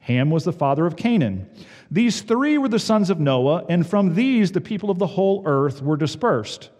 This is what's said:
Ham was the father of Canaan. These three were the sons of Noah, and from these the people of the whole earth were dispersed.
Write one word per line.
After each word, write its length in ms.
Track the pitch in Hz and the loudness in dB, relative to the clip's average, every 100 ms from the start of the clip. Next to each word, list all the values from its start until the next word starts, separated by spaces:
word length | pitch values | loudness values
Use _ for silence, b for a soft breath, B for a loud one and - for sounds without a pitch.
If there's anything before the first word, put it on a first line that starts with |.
Ham 280 | - 123 139 | 0 0 2
was 140 | 160 | 0
the 100 | 160 | -2
father 320 | - 139 143 170 | -2 0 2 0
of 100 | 165 | -2
Canaan. 540 | 226 233 120 95 95 B B B B | 0 0 0 -4 -12 B B B B
These 320 | 156 240 - | 0 0 -2
three 380 | - 233 285 302 | -2 0 2 0
were 100 | 269 | 2
the 80 | 214 | -2
sons 320 | - 220 190 | 2 2 2
of 100 | 180 | 2
Noah, 460 | 143 131 131 165 - | 2 2 2 0 0
and 200 | 175 170 | 0 2
from 260 | 208 196 | 2 2
these 380 | 170 262 247 190 | 2 2 2 2
the 100 | 180 | 0
people 300 | 165 214 208 | -4 -6 -4
of 80 | 185 | -2
the 80 | 190 | -2
whole 340 | - 196 196 180 | 0 0 0 0
earth 340 | 139 143 135 | 2 0 -2
were 160 | 139 151 | -2 0
dispersed. 720 | 156 160 240 139 104 - - | -2 -2 0 0 -4 -12 -18